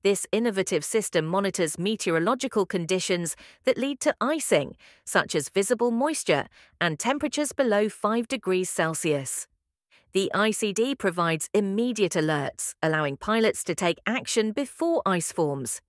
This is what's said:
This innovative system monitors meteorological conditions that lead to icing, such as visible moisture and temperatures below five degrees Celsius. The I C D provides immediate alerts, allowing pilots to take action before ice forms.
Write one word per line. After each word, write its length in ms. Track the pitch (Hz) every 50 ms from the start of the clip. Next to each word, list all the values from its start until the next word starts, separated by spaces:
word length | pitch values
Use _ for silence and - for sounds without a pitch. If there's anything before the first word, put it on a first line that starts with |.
This 240 | - 196 202 180 - -
innovative 520 | - 214 233 240 196 185 185 - 185 156 147
system 420 | - - 220 208 - - 175 156
monitors 520 | 160 175 196 196 196 180 - 180 151 - -
meteorological 840 | 170 208 226 214 - 180 165 165 170 208 262 254 - 254 - 220 190
conditions 720 | - - 208 170 151 185 185 - - 185 175 170 165 - - - - - _ _
that 120 | 247 -
lead 240 | - 240 277 285 -
to 140 | - 302 - _
icing, 560 | 220 262 320 311 - - 208 151 139 - - _ - - - _ _
such 300 | - - 190 - - -
as 160 | 160 139 -
visible 400 | _ 190 196 - 247 214 240 240
moisture 560 | 233 226 262 311 311 - - - 160 139 - - _ - - _ _ _
and 180 | 175 170 156 147
temperatures 540 | - 233 277 294 - 285 - 294 302 285
below 380 | - - 269 233 208 202 214 214
five 380 | - - - 208 220 240 233 _
degrees 420 | 269 233 - 185 185 185 185 -
Celsius. 760 | - - 170 160 160 - - 165 147 139 135 127 - - - _ _ _ _ _ _ _ _ _ _ _ _ _ -
The 160 | 190 196 -
I 200 | - 190 214 220
C 200 | 208 - 226 208
D 220 | 185 208 233 269 277
provides 560 | - - 190 170 180 170 165 160 156 - -
immediate 600 | - 208 208 196 196 214 240 254 233 214 202 170
alerts, 600 | - 175 156 156 156 147 139 135 - - - - - _
allowing 360 | - 160 156 156 151 143 139 -
pilots 440 | - - 220 226 220 214 - - -
to 100 | - 170
take 240 | - 190 175 170 - _
action 460 | 208 226 262 - - - 233 214 220
before 500 | 214 277 285 - - - 330 339 339 302 -
ice 280 | 196 185 175 160 -
forms. 500 | - - 165 147 143 139 127 117 - - _